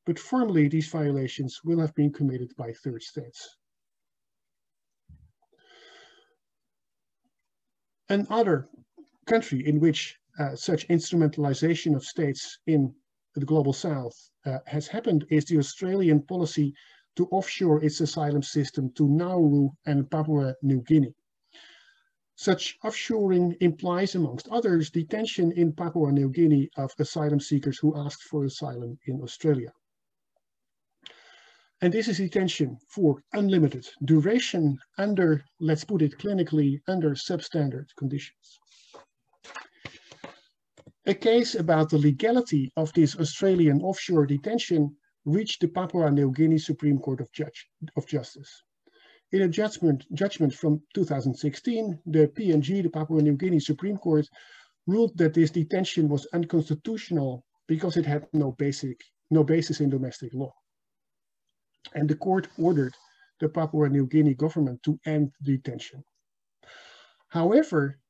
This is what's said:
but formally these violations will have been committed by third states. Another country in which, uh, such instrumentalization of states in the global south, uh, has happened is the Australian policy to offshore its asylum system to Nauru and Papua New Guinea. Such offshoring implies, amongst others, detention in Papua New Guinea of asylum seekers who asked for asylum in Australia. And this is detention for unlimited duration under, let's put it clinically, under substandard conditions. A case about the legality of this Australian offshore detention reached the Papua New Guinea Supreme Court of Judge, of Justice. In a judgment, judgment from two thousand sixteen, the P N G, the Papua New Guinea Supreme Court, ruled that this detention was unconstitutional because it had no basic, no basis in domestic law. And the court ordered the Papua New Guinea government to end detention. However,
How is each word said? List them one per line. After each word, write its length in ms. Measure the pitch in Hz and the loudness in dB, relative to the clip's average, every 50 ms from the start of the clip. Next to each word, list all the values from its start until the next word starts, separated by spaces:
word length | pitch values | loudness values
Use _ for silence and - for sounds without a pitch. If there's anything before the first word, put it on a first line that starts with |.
| _ | _
but 140 | - 165 - | -6 -6 -6
formally 480 | - - - 254 247 220 190 160 147 143 | -6 -4 -2 0 0 2 4 4 4 4
these 220 | 151 160 151 - | 2 0 -2 -2
violations 720 | - 160 151 143 139 139 135 123 - - 139 127 - - - | -4 -2 -2 0 0 -2 -2 -4 -6 -6 -8 -8 -10 -8 -4
will 160 | 160 170 165 | -2 0 0
have 160 | 160 151 - | 0 0 0
been 160 | - 147 147 | 0 0 0
committed 400 | 143 - 147 139 127 127 123 120 - - | 0 0 -2 -2 -2 -4 -8 -10 -12 -12
by 160 | 127 117 117 | -12 -12 -12
third 280 | - - 139 120 113 | -10 -10 -10 -10 -10
states. 540 | - - - 151 123 120 117 - - - _ _ _ _ _ _ _ _ _ _ _ _ _ _ _ _ _ _ _ _ _ _ _ _ _ _ _ _ _ _ _ - - _ _ _ _ _ _ _ _ _ _ _ - - - - - - - _ _ _ _ _ _ _ _ _ _ _ _ _ _ _ _ _ _ _ _ _ _ _ _ _ _ _ _ _ _ _ _ _ _ _ _ _ _ _ _ - | -12 -14 -14 -14 -14 -14 -16 -20 -20 -20 _ _ _ _ _ _ _ _ _ _ _ _ _ _ _ _ _ _ _ _ _ _ _ _ _ _ _ _ _ _ _ -20 -20 _ _ _ _ _ _ _ _ _ _ _ -20 -20 -20 -20 -20 -20 -20 _ _ _ _ _ _ _ _ _ _ _ _ _ _ _ _ _ _ _ _ _ _ _ _ _ _ _ _ _ _ _ _ _ _ _ _ _ _ _ _ -2
Another 580 | 202 202 202 - 214 226 233 202 165 139 135 - - - _ _ _ - 311 _ _ _ _ | -2 -2 0 0 0 2 2 4 2 0 -2 -6 -16 -20 _ _ _ -20 -20 _ _ _ _
country 400 | - 226 226 226 - - 127 139 | 0 2 2 2 0 -4 -2 0
in 140 | 147 151 151 | 0 2 4
which, 380 | 151 170 151 - - - - _ _ _ _ - | 4 2 2 0 -4 -10 -12 _ _ _ _ -6
uh, 160 | 147 139 135 | -6 -6 -6
such 320 | - - - 175 156 - - | -6 -4 -2 -2 -2 0 0
instrumentalization 1040 | 170 165 160 - - 170 156 151 151 - 147 139 135 - 160 160 165 156 - 165 151 | 0 0 0 0 0 2 2 2 0 0 -2 -2 -2 0 0 0 0 0 0 0 0
of 80 | 135 - | 0 -2
states 560 | - - - 160 139 135 - - - - - _ - | -6 -6 -4 -2 -2 -4 -6 -10 -14 -18 -10 _ 0
in 260 | 160 147 139 131 - _ _ _ _ _ _ _ _ | 2 2 2 0 -2 _ _ _ _ _ _ _ _
the 100 | 151 139 | -8 -4
global 260 | 135 156 156 139 139 | 0 0 2 2 0
south, 460 | 131 - - 185 151 135 127 120 - - - _ _ _ - | -2 -2 -4 -4 -4 -6 -6 -8 -12 -16 -20 _ _ _ -10
uh, 120 | 143 131 131 - | -8 -8 -8 -8
has 200 | - - 147 151 - | -8 -6 -6 -6 -6
happened 380 | - 214 233 - 180 151 147 - | -8 -6 -2 0 0 0 0 0
is 160 | 156 151 147 | 0 0 0
the 120 | - 170 156 | 2 0 0
Australian 640 | 139 - - - 190 185 185 202 190 170 156 147 143 | 0 -2 -4 -8 -6 -4 -2 0 2 4 4 2 2
policy 500 | - 185 180 170 151 - - 151 139 139 - - _ _ _ _ _ _ | 0 -4 -4 -4 -2 -2 -2 -2 -2 -2 -6 -16 _ _ _ _ _ _
to 100 | - 175 180 | -4 -2 -2
offshore 540 | - 190 190 - - - 190 175 151 151 | -2 -2 -4 -4 -4 -2 2 2 2 2
its 200 | 156 151 151 - | 2 0 0 0
asylum 420 | 160 151 - 160 151 147 147 147 139 | -2 -4 -2 -2 -2 -2 -2 -2 -2
system 480 | - - 156 143 135 - - 135 131 - | -2 -2 -2 -2 -2 -2 -4 -6 -4 0
to 120 | - 156 143 | 2 2 4
Nauru 640 | 143 160 175 175 185 180 165 147 143 143 139 139 139 - _ | 4 2 0 0 2 2 4 4 4 4 2 0 -2 -4 _
and 260 | - 147 139 135 - | -2 -2 -2 -2 -2
Papua 440 | - 156 156 156 156 147 139 131 131 - | -2 -2 -2 0 0 0 0 -2 -4 -2
New 200 | - 139 135 127 | 0 0 0 0
Guinea. 340 | 120 - 156 156 139 120 - _ _ _ _ _ _ _ _ - - - - - _ _ _ _ _ _ _ _ _ _ _ | 2 2 4 4 4 2 -2 _ _ _ _ _ _ _ _ -20 -20 -20 -20 -20 _ _ _ _ _ _ _ _ _ _ _
Such 440 | - - - 185 - - - - - - | -4 -2 0 0 0 -2 -6 -10 -8 -8
offshoring 720 | 214 220 - - - 233 220 202 190 185 180 180 175 170 - | -8 -6 -6 -4 -4 -2 0 2 2 2 2 2 0 0 2
implies, 540 | 185 175 156 - - 180 175 180 196 190 - | 2 2 2 0 -2 -4 -2 -2 -2 -2 0
amongst 320 | 185 165 135 120 117 - - | -2 -2 -2 -4 -8 -10 -6
others, 420 | 220 240 226 214 175 165 156 151 | -4 -2 0 2 2 2 0 0
detention 640 | - 175 160 156 - 214 226 220 - - 180 170 | -2 -4 -4 -4 -4 -4 -4 -4 -2 0 0 0
in 200 | 170 175 170 165 | 2 2 0 0
Papua 400 | 156 - 175 170 151 170 156 143 | 0 -2 -6 -6 -2 0 0 2
New 180 | 139 139 139 135 | 2 2 2 0
Guinea 380 | 131 170 170 156 151 139 139 135 - - | 2 2 4 4 4 4 2 0 -4 -8
of 140 | 139 131 - - | -8 -8 -6 -6
asylum 420 | 151 - - 165 151 147 147 143 | -6 -6 -4 -4 -2 0 0 0
seekers 380 | 139 - 151 139 143 143 131 - | 0 0 -2 -2 0 -2 -4 0
who 180 | - 151 156 | 0 0 0
asked 280 | 147 143 143 - - - | 0 -4 -8 -10 -12 -12
for 200 | - - 151 139 | -8 -4 -4 -4
asylum 540 | 135 - - 156 143 127 120 123 117 127 147 _ | -4 -4 -8 -10 -10 -10 -10 -10 -12 -12 -12 _
in 160 | - 131 135 | -10 -8 -8
Australia. 500 | 127 117 - - - 160 147 131 117 - - _ _ _ _ _ _ _ _ _ _ _ _ _ _ _ _ _ _ _ _ _ _ _ _ _ _ - - - _ - - _ _ _ _ _ _ _ _ _ | -10 -12 -12 -4 -2 0 0 0 -2 -8 -14 _ _ _ _ _ _ _ _ _ _ _ _ _ _ _ _ _ _ _ _ _ _ _ _ _ _ -20 -20 -20 _ -20 -20 _ _ _ _ _ _ _ _ _
And 120 | - 180 170 | 0 0 0
this 140 | 220 214 240 | 0 0 -2
is 100 | 202 160 | -2 -2
detention 640 | 190 175 - 202 190 175 - - 151 131 123 120 _ _ | -2 -2 0 0 0 0 0 -2 -4 -4 -4 -8 _ _
for 320 | - 202 190 151 139 - - _ - | -4 0 2 2 2 0 -4 _ -4
unlimited 540 | 208 208 196 190 180 156 139 131 127 - - - - 143 | -2 0 2 4 4 4 2 2 -2 -10 -16 -12 -6 0
duration 760 | 131 156 156 147 185 220 254 247 - - 180 160 147 139 135 - _ _ - | 4 4 4 4 4 2 0 0 -2 -2 0 0 0 0 -2 -6 _ _ -4
under, 480 | 196 208 208 185 185 165 156 147 - _ _ - | -2 0 2 2 2 2 2 0 -2 _ _ -4
let's 240 | 165 160 160 151 - | -2 0 0 -2 -2
put 180 | - 214 180 | -2 0 0
it 160 | 156 143 - - | 0 0 -2 -4
clinically, 640 | - 202 202 190 170 160 - 156 147 139 139 143 - - | -6 -4 -2 -2 -2 0 0 0 0 0 -2 -2 -4 -4
under 240 | 185 185 160 151 | -4 -2 0 -2
substandard 760 | 139 131 - - 185 170 - - - 170 147 139 127 127 147 - _ - | -2 -2 -4 -6 -6 -6 -6 -6 -4 -2 -2 -2 -4 -6 -12 -16 _ -8
conditions. 600 | 143 135 123 139 - - - _ _ _ _ _ _ _ _ _ _ _ - - - _ _ _ _ _ _ _ - - - - - - _ _ - - - - _ _ - - - - - _ _ _ _ _ _ _ _ - _ - - _ _ | -6 -6 -6 -6 -8 -12 -18 _ _ _ _ _ _ _ _ _ _ _ -20 -20 -20 _ _ _ _ _ _ _ -20 -20 -18 -18 -18 -20 _ _ -20 -20 -20 -20 _ _ -20 -20 -20 -20 -20 _ _ _ _ _ _ _ _ -20 _ -20 -20 _ _
A 80 | - 196 | -2 -2
case 400 | - - 233 226 240 240 - - | 0 2 4 4 4 4 2 -2
about 380 | 226 165 160 165 156 156 151 | -2 0 2 4 4 4 4
the 80 | - 151 | 4 4
legality 760 | 143 147 143 135 190 220 240 254 240 - - 147 135 131 - | 4 4 4 4 2 2 2 2 2 2 0 0 0 -2 -2
of 160 | - 160 156 - | -4 -4 0 4
this 220 | 175 160 147 - | 4 4 4 2
Australian 640 | - 165 151 - - 202 196 190 180 170 151 139 143 | 0 -4 -4 -2 0 2 2 4 4 4 4 4 4
offshore 440 | - 185 - - - - 180 160 143 | 2 -2 -4 -6 -4 0 2 2 2
detention 680 | 135 143 139 139 156 165 - - - 180 160 151 147 147 - _ _ _ _ - | 2 0 -2 -2 -2 -4 -4 -2 0 2 2 2 0 -2 -8 _ _ _ _ -4
reached 360 | 147 151 196 220 214 - - | -2 0 0 0 -2 -4 -2
the 60 | 180 165 | -2 -2
Papua 420 | - 180 185 180 - 180 165 151 | -2 -4 -4 -2 -2 0 2 2
New 220 | 143 143 143 135 | 2 2 2 2
Guinea 260 | 131 135 160 160 160 156 | 2 2 2 4 4 2
Supreme 400 | 156 - 151 - - 147 143 135 | 0 -2 -4 -2 0 0 0 0
Court 240 | - - 131 120 | 0 -4 -6 -6
of 100 | - - | -8 -10
Judge, 360 | - - 151 - - - - _ _ _ - 160 - | -10 -10 -10 -10 -12 -16 -20 _ _ _ -16 -10 -8
of 120 | - - - | -8 -6 -6
Justice. 560 | 151 143 117 - - 139 143 - - - _ _ _ _ _ _ _ _ _ _ _ _ _ _ - | -6 -6 -6 -8 -14 -20 -20 -20 -20 -20 _ _ _ _ _ _ _ _ _ _ _ _ _ _ 0
In 80 | 190 | 2
a 60 | 196 180 | 2 2
judgment, 580 | 160 202 214 214 - - - 165 143 135 - - - | 2 0 -2 -2 -2 0 2 2 2 2 -2 -6 -6
judgment 400 | 147 190 202 - - 165 143 139 | -4 -4 -4 0 0 0 0 0
from 260 | - - 160 147 151 - _ - | 0 0 0 0 0 -2 _ -4
two 100 | 202 185 | -2 -2
thousand 300 | - 147 139 120 135 120 | 0 -2 -2 -2 -2 -2
sixteen, 640 | - - 147 139 - - 247 233 220 220 208 175 151 - | -2 -4 -4 -4 -4 -4 -4 -2 -2 -2 -4 -6 -8 -6
the 220 | 170 151 156 151 147 - | 0 4 4 4 4 2
P 160 | - 220 190 | 0 0 2
N 100 | 160 151 | 2 2
G, 220 | 139 135 190 202 180 | 2 0 0 -2 -2
the 60 | 165 | -2
Papua 300 | - 160 156 156 160 156 | -2 -4 -4 -2 0 2
New 160 | 147 151 143 | 2 2 2
Guinea 240 | 135 165 185 175 156 | 2 0 0 2 2
Supreme 380 | 143 - 151 - - 196 208 185 | 0 0 -2 -4 -4 -6 -6 -4
Court, 300 | - 170 156 151 147 - _ - - - - - - _ _ _ _ | -2 0 2 2 0 -2 _ -20 -20 -20 -20 -20 -20 _ _ _ _
ruled 320 | - 185 220 233 220 - 170 | 0 2 2 2 2 2 2
that 160 | 170 156 160 | 2 2 4
this 160 | 170 165 151 | 4 2 4
detention 580 | - 175 156 151 - 185 190 - - - 156 151 | 2 0 -2 0 0 -2 -2 0 0 0 2 2
was 200 | 147 143 - - - | 0 -2 -4 -4 -4
unconstitutional 1120 | 170 170 165 - 165 151 - 156 151 - - 226 214 - - 175 160 139 135 127 127 - _ _ _ _ - | -4 -2 0 0 0 0 0 -4 -6 -4 -6 -8 -8 -6 -4 -2 -2 -2 -4 -6 -8 -14 _ _ _ _ -4
because 300 | 160 160 175 180 156 170 | -4 -2 -2 -2 -2 0
it 80 | 160 | 0
had 220 | 139 143 151 151 - | 0 -2 -4 -4 -2
no 200 | - 156 147 135 | -2 -2 0 -2
basic, 500 | 123 - 147 143 139 - - 135 123 - - _ _ _ _ - | -2 -4 -4 -4 -4 -4 -6 -8 -10 -12 -16 _ _ _ _ 2
no 120 | 156 160 151 | 2 4 4
basis 380 | 139 160 165 160 - 160 - | 4 2 2 0 0 -2 -2
in 80 | 156 139 | 0 0
domestic 460 | 135 131 131 127 123 - 135 117 - | 0 0 -2 -6 -8 -10 -14 -10 -8
law. 180 | 127 139 131 - _ _ _ _ _ _ _ _ _ _ _ _ _ _ _ _ _ _ _ _ _ _ _ _ _ - - - | -8 -8 -10 -12 _ _ _ _ _ _ _ _ _ _ _ _ _ _ _ _ _ _ _ _ _ _ _ _ _ -20 -12 -6
And 120 | 147 147 147 | -2 -2 -2
the 80 | 151 | -2
court 320 | - - 190 185 190 180 - - - | -2 0 0 0 0 0 -4 -4 -2
ordered 340 | 160 170 180 147 135 127 131 _ _ _ _ _ _ _ _ _ | 0 2 2 2 0 -2 -4 _ _ _ _ _ _ _ _ _
the 100 | 160 156 | -4 -4
Papua 400 | 156 170 160 156 - 156 151 139 | -2 -4 -4 -2 0 0 0 2
New 160 | 135 143 135 | 2 2 0
Guinea 300 | 127 147 156 151 147 135 | 2 4 4 4 4 4
government 480 | 123 147 156 156 170 151 131 123 123 - | 2 0 -2 0 0 -2 -2 -2 -4 -4
to 160 | - 151 - - 160 | -4 -4 -4 -4 -2
end 240 | 156 151 147 139 - _ | 0 0 0 -2 -4 _
detention. 640 | 143 139 139 131 - 143 120 113 - - - 135 - _ _ _ _ _ _ _ _ _ _ _ _ - - - - - - - - _ _ _ _ _ | -4 -2 -2 -2 -2 -6 -10 -10 -12 -16 -18 -20 -20 _ _ _ _ _ _ _ _ _ _ _ _ -20 -20 -20 -20 -20 -20 -20 -20 _ _ _ _ _
However, 680 | - 165 165 175 214 285 311 - 180 160 139 139 139 - _ _ | -2 0 2 4 4 4 4 2 0 0 0 -2 -4 -8 _ _